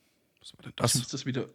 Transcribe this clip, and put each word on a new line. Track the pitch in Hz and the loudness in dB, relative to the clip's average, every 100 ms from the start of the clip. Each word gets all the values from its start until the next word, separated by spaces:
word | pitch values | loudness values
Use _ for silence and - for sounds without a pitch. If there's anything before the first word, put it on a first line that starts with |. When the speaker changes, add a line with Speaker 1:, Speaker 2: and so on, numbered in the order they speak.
| _ _ _ _ | _ _ _ _
Speaker 1:
was | - | -20
war | - | -14
denn | - - | -12 0
das? | 120 | 4
Speaker 2:
Ich | 139 | 4
muss | 120 | 2
das | 139 135 | -4 -2
wieder, | 123 - | -2 -2